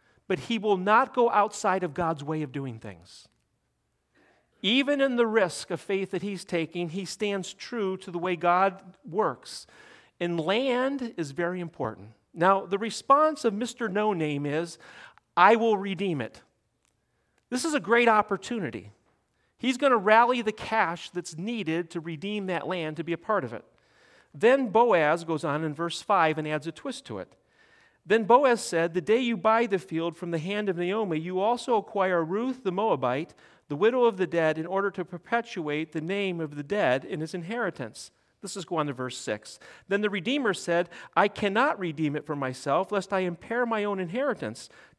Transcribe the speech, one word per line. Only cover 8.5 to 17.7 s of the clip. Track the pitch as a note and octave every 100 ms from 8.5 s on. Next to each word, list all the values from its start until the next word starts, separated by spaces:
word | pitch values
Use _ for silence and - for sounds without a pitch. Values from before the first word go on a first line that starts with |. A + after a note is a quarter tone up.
| F3+ G3 F3+ - - -
works. | F3 F#3 B2 - - - - - - _ -
And | F3 E3+
land | D#3+ G#3+ C4 B3 C4 C#4 A#3+ -
is | D3
very | C#3 F3 F3+
important. | E3+ - A#2+ G#2+ G#2 - _
Now, | - F#3+ G3 F#3
the | F#3+
response | A3 - - C#4 D#4 D4+
of | A#3
Mister | G3+ A#3 - A3+
No | G3 G#3+
Name | F#3 D3+ C#3+ D3
is, | D3+ E3+ - - - - - _ -
"I | F#3 A3+
will | A3+ G3+
redeem | G3 F3+ G3 D3
it." | A2 - _ _ _ _ _ _ _ _ _ _ _
This | B3+
is | E4